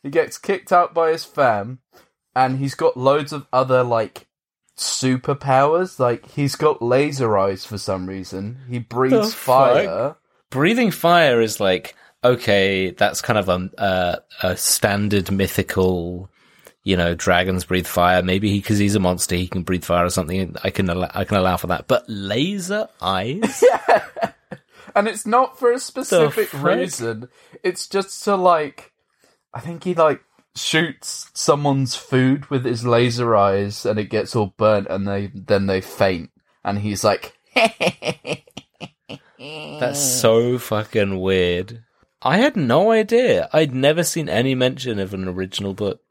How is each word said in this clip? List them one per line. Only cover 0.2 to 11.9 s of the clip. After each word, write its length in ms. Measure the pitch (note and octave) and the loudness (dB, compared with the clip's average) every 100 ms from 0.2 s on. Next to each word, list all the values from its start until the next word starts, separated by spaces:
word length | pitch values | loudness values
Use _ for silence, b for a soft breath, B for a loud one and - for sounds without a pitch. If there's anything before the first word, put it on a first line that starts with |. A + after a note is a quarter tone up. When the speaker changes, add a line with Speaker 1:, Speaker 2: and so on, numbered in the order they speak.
| D#3 - | 0 -6
Speaker 1:
kicked 340 | - F#3+ - | -4 -4 2
out 220 | F3+ F3 | 2 2
by 180 | E3+ E3 | 0 0
his 140 | D#3+ - | 0 -4
fam, 540 | - C3 G#2 G#2+ C3 _ b b _ _ - | 0 2 2 -4 -12 _ b b _ _ 0
and 220 | B2+ C3 | 0 0
he's 160 | C#3 - | -4 0
got 200 | D#3+ B2 | -2 2
loads 360 | C3 D3 C#3+ | 2 2 0
of 140 | D3 - | -10 -2
other, 320 | B2+ C3 B2+ | 0 2 2
like, 440 | B2 A2+ A2 - _ _ _ _ _ - | 2 0 -2 -10 _ _ _ _ _ -10
superpowers. 1200 | - - C3 B2+ C3+ C3+ C#3 C3 C#3+ E3 F#3 - | -8 -2 0 0 -2 -4 2 4 4 2 -2 0
Like, 300 | B2 A#2+ - | 0 0 -6
he's 240 | - C#3+ - | -4 -4 0
got 260 | D#3 - | 0 0
laser 560 | A#2+ B2+ D3+ C3+ A#2 G2+ | 0 0 0 -2 0 2
eyes 280 | G2 F#2+ - | 0 -2 -10
for 120 | G#2 | -10
some 300 | - F#2+ F#2 | -6 -6 -6
reason. 520 | F#2+ F#2 F#2 G2+ B2+ B2+ | -10 -10 -10 -10 -12 -10
He 100 | B2 | -10
breathes 340 | A#2 A#2+ C3 A3 G#3+ | -6 -2 2 2 0
Speaker 2:
The 60 | - | -4
fuck? 360 | - B2+ C3 | 2 4 6
Speaker 1:
fire. 420 | C3+ F#3+ F2 C3 - _ _ _ | 4 0 -4 -4 -8 _ _ _
Speaker 2:
Breathing 420 | B2+ E3 A#3 A3+ | 0 2 2 0
fire 500 | - E3+ F3 D3+ A#2 | 2 4 4 6 4
is 180 | A2+ - | 0 0
like, 360 | G2 F#2 - | 0 0 -2